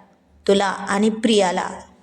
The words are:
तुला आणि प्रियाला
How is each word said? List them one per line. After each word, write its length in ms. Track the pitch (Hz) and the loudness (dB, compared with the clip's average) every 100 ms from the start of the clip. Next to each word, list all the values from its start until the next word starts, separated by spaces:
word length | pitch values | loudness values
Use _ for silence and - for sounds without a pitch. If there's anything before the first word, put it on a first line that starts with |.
| - _ _ _ - | -20 _ _ _ 0
तुला 180 | 202 196 | 2 0
आणि 440 | - - 202 220 | -4 -4 0 0
प्रियाला 600 | 220 233 208 180 180 - - - _ | 2 2 2 2 -2 -6 -10 -20 _